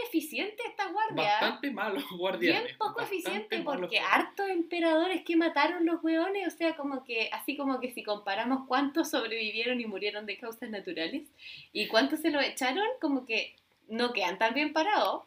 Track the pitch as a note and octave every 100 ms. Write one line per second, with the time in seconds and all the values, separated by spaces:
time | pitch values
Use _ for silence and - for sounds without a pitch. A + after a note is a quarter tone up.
0 | A#4 E4 - A#3 G4 - A4+ - F#4+ F#4
1 | A4 - G#3 G#3 A3 B3 C#4+ G#3+ G#3+ G3
2 | - F3+ F#3+ F3+ E3+ G4+ B4 - G#4 A4+
3 | A#4 F#4+ D4+ G4+ G#4+ E4 C#4 C#4 - G#3+
4 | F#3+ A#3 E4+ - G4 F4+ E4 F4 E4 D#4+
5 | F4+ F4+ - E4+ E4 D4+ D4+ F4 E4+ E4
6 | D#4+ D#4+ F4 G4 F4+ - E4 D#4+ C#4 C4+
7 | B3 A#3 A3 A3 - C#4 C4+ B3+ B3 A3+
8 | G#3+ G#3 G3+ G3+ A#3 B3+ - B3+ C#4 E4
9 | D#4 C4+ A3+ A3+ G#3+ G#3+ A#3 B3 A3+ F#3+
10 | G#3 G#3 G#3+ G3 A#3 A3+ A#3+ G#3 F#3+ D#3+
11 | E3 C4+ - - - - - - G#3 A3
12 | C4+ D#4 E4 D4 B3+ - B3+ D4+ G#4+ B4+
13 | D#4 C4+ A#3+ A3 - - _ _ - A3+
14 | A#3+ A3+ F3+ F#3+ A3+ B3 D4+ D#4 D#4+ F#4
15 | G3 C4